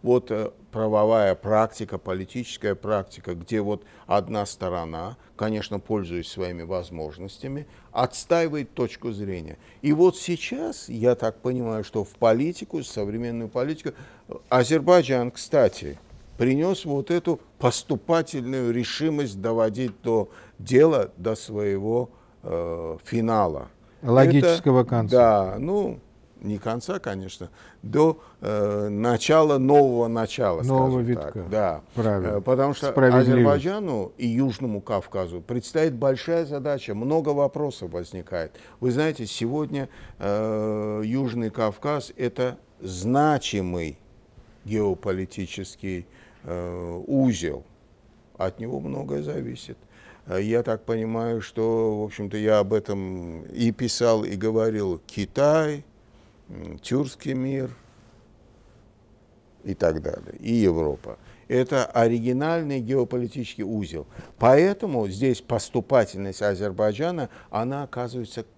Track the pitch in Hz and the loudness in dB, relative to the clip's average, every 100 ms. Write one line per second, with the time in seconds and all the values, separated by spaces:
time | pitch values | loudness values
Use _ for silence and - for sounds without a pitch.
0 | - 123 123 110 107 - - 110 110 107 | 4 2 2 -4 -4 -10 -12 -4 2 4
1 | 107 113 101 92 101 107 113 - 107 90 | 6 6 4 2 2 2 2 -2 -10 -8
2 | - 95 95 123 120 - 107 98 101 104 | -6 -6 -6 -10 -10 -6 -4 -4 -2 -4
3 | 95 - - 87 85 110 101 104 - - | -4 -12 -10 -10 -4 -2 -2 -4 -8 -20
4 | - 101 92 110 101 - 95 87 82 82 | 0 0 0 -4 -4 -6 -6 -4 -6 -8
5 | 92 120 - - 107 107 - 101 - 107 | -10 -14 -20 -6 -4 -4 -6 -8 -4 -4
6 | 87 87 82 - 90 87 82 92 87 85 | -4 -8 -8 -8 -6 -6 -6 -6 -6 -10
7 | 78 76 98 - 135 143 147 - - - | -10 -12 -16 -12 -10 -10 -12 -20 -8 -2
8 | 127 - - 170 165 147 131 - 117 - | -2 -4 0 2 2 -2 -8 -4 -4 -4
9 | 123 101 101 90 78 78 - - 143 151 | -10 -8 -8 -8 -10 -16 -20 -4 0 6
10 | 180 - - 170 - 262 330 - - 117 | 4 4 -6 -6 -6 -6 -8 -8 -10 2
11 | 120 120 113 - 127 127 117 110 101 110 | 2 2 -2 -2 -4 -4 -4 -4 -4 -6
12 | 98 - 117 117 151 170 - 165 127 - | -6 2 4 4 0 -4 -8 -8 -6 -6
13 | 101 113 120 117 113 123 139 156 151 - | -6 -4 -6 -6 -6 -4 -4 -4 -8 -10
14 | - - - - - 127 117 160 151 180 | -20 -20 -16 -16 0 2 4 2 6 6
15 | 127 131 120 - - 143 151 - 76 71 | 6 0 0 -6 0 4 4 2 -12 -12
16 | - - - - 120 139 175 185 156 143 | -18 -20 -20 0 2 4 2 0 -2 -4
17 | - 170 175 151 - _ 127 - - 131 | 0 0 0 -2 -6 _ 0 0 -4 -4
18 | - 165 156 143 120 135 120 120 113 - | 2 0 0 -6 -4 -2 0 -2 -4 -2
19 | 156 147 135 98 110 113 110 107 127 - | -2 0 -4 -4 -2 2 2 0 -6 -4
20 | 120 113 98 - - - 98 123 160 139 | 0 0 0 -10 -20 -16 4 8 8 6
21 | 95 - 98 110 - 104 104 98 104 120 | 0 -4 -6 -6 -6 -2 0 0 0 0
22 | 117 - _ _ - 85 85 85 82 80 | -2 -10 _ _ -6 -4 -4 -6 -8 -10
23 | - 113 113 110 92 71 64 _ _ _ | -4 -2 2 2 2 -2 -10 _ _ _
24 | 127 123 135 143 170 170 147 127 117 120 | 4 8 8 8 6 4 6 4 4 0
25 | 107 123 117 104 95 101 147 202 185 117 | 4 8 8 6 2 -2 -2 -2 -2 -6
26 | _ _ _ - 101 104 113 117 - 196 | _ _ _ -12 -8 -6 -4 -4 -4 -6
27 | 117 98 95 - 87 - - _ - 139 | -6 -6 -8 -12 -16 -16 -20 _ -2 4
28 | 160 156 - _ 101 104 104 104 104 104 | 4 2 -12 _ -4 0 0 0 -2 0
29 | 120 117 - 156 156 143 131 143 135 120 | 2 2 4 6 6 4 6 8 6 2
30 | 117 117 113 - 107 82 127 131 131 127 | 0 0 -4 0 0 0 0 2 2 0
31 | 117 117 73 107 87 107 95 78 - 120 | 0 -2 -4 -8 -4 0 0 -2 -8 -2
32 | 110 101 92 104 98 131 139 139 139 135 | 0 0 0 -2 0 2 2 0 -2 4
33 | 127 123 120 123 117 - 160 208 190 117 | 6 8 6 6 6 4 0 -4 -4 -4
34 | 92 - 120 117 135 107 131 101 - 104 | -6 -4 -2 0 0 -2 -6 -6 -4 -4
35 | - 98 87 87 85 123 - 156 160 123 | -4 -6 -6 -8 -6 -6 -4 0 0 2
36 | 139 131 - 170 151 151 151 139 - 104 | 0 0 0 -2 -2 -4 -4 -4 -4 -4
37 | 127 160 151 143 139 - 147 - 90 85 | 0 0 2 2 0 0 -6 -6 -8 -8
38 | 87 92 85 90 80 - - - 127 123 | -8 -12 -8 -6 -6 -12 -20 -4 0 2
39 | 156 143 110 - 117 147 147 143 135 - | 0 -2 -8 -4 -4 -2 -4 -6 -8 -12
40 | - - 98 104 110 107 107 107 107 107 | -20 -8 -2 -2 0 -2 -2 -2 -4 -4
41 | 110 131 131 117 113 110 110 98 147 147 | -2 -2 -2 -2 -4 0 -2 -2 -2 -2
42 | - - 123 - 127 123 _ _ 95 90 | -4 -4 -4 -2 -4 -4 _ _ -10 -4
43 | 101 135 151 143 - 101 90 87 80 69 | 0 4 4 2 0 -2 -2 -2 -4 -8
44 | - - _ - - - 101 107 101 87 | -20 -20 _ -20 -20 -18 -6 0 0 0
45 | 104 92 95 - 92 - 95 - 95 90 | -4 -4 -6 -8 -10 -10 -12 -10 -8 -8
46 | 85 - - - - 87 87 87 87 87 | -10 -20 -20 -18 -8 -6 -6 -8 -8 -10
47 | - 135 131 107 82 65 - _ _ _ | -2 2 2 0 -4 -6 -14 _ _ _
48 | _ _ _ - 95 - 113 139 135 135 | _ _ _ -6 -6 -6 -10 -8 -8 -8
49 | 139 139 - 143 120 123 - - _ - | -6 -8 -6 -8 -10 -12 -16 -20 _ -20
50 | - - - 92 104 117 117 110 - 113 | -20 -20 -6 -4 0 0 0 -4 -4 -4
51 | 110 117 117 117 98 - 110 113 113 104 | -2 -4 -2 -4 -6 -4 0 2 0 -2
52 | 107 - 101 104 107 107 98 107 - 101 | -6 -8 -6 -2 4 4 4 0 0 -6
53 | 95 92 85 82 - - 117 110 123 - | -4 -8 -10 -12 -12 0 0 0 -4 2
54 | 120 110 101 98 110 110 110 107 98 85 | 2 2 0 -2 0 2 0 0 -2 -4
55 | - - 98 - 143 156 151 147 - _ | -8 -8 -6 0 2 4 0 -4 -12 _
56 | _ _ _ _ - 92 82 78 - 123 | _ _ _ _ -20 -16 -14 -14 -2 -2
57 | 147 - 147 131 131 135 127 120 _ _ | -2 -6 -6 -4 -2 -4 -6 -10 _ _
58 | - - _ _ _ _ _ _ _ _ | -20 -20 _ _ _ _ _ _ _ _
59 | _ _ _ _ _ _ - 90 85 80 | _ _ _ _ _ _ -10 0 0 0
60 | 76 - - - 113 117 98 82 78 67 | -4 -8 -12 -10 -2 2 4 2 -2 -4
61 | - 55 - - _ 123 127 135 117 117 | -10 -16 -18 -20 _ 0 2 0 0 2
62 | 117 117 117 127 151 170 151 135 113 135 | 2 2 0 0 0 -2 -2 -4 -2 0
63 | 120 127 117 147 113 - 101 110 87 82 | 0 -2 -4 -6 -10 -8 -4 -4 -4 -8
64 | 71 - - - 117 139 185 202 208 127 | -12 -18 -20 2 6 8 6 0 -4 -2
65 | 104 92 131 120 - 113 - 123 - 135 | -2 0 0 0 -2 -4 -2 -6 2 2
66 | 101 - 98 92 104 92 104 95 107 104 | 2 -4 -8 -2 -2 0 -4 0 0 0
67 | 165 175 123 - - 107 120 139 143 123 | -4 -4 -8 -10 -8 -6 -4 -6 -8 -8
68 | 120 123 110 - 104 | -8 -8 -10 -10 -12